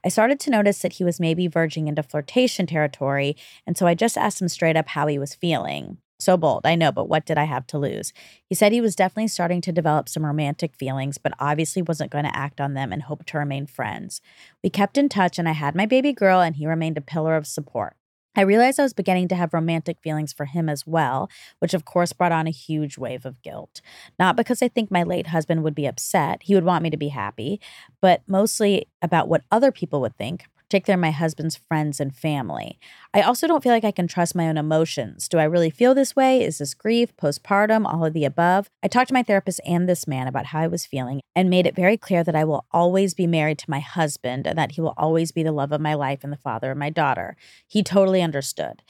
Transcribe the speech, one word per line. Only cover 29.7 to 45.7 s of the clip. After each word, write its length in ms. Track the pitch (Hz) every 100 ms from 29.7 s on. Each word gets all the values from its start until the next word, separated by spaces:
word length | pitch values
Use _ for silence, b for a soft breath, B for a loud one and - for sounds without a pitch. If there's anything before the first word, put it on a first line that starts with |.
people 300 | - 175 147
would 160 | 117 -
think, 300 | 107 175 _ _ -
particularly 320 | 196 196 185
my 120 | 165
husband's 420 | 147 165 151 160
friends 460 | - - 156 151 143
and 160 | 139 135
family. 600 | 160 147 107 64 53 - B B B
I 80 | 202
also 260 | 190 247 330
don't 160 | 311
feel 80 | 254
like 140 | 226
I 80 | 214
can 160 | 196 175
trust 260 | - 170
my 140 | 180 165
own 80 | 156
emotions. 720 | 151 156 160 - 110 - -
Do 100 | 170
I 60 |
really 260 | 156 175 165
feel 240 | - 247
this 220 | 262 269 -
way? 260 | 262 262
Is 160 | - 156
this 160 | 139
grief, 420 | - 214 233 233 _
postpartum, 720 | 151 143 - 202 214 220 208
all 180 | 165
of 80 | 160
the 120 | 160
above? 420 | 143 151 170 190 202 _
I 60 | 202
talked 180 | 240 254
to 60 |
my 80 | 254
therapist 380 | 240 196 190 -
and 240 | - 170 180
this 200 | 175 -
man 180 | 131 127
about 200 | 135 139
how 120 | 156
I 80 | 165
was 180 | 175
feeling 360 | - 135 123 139 - 175
and 120 | 185
made 160 | 180
it 120 | 175 -
very 200 | 180 220
clear 280 | - 180
that 100 | 165
I 80 | 160
will 240 | 156 143 -
always 420 | - 175 190 196
be 140 | - 170
married 300 | 165 151 151
to 120 | -
my 80 | 143
husband 720 | 151 180 151 - 123 127 135
and 100 | 165
that 140 | 143
he 80 | 147
will 140 | 160 -
always 340 | 156 165 165
be 140 | 170
the 80 | 160
love 180 | 147 143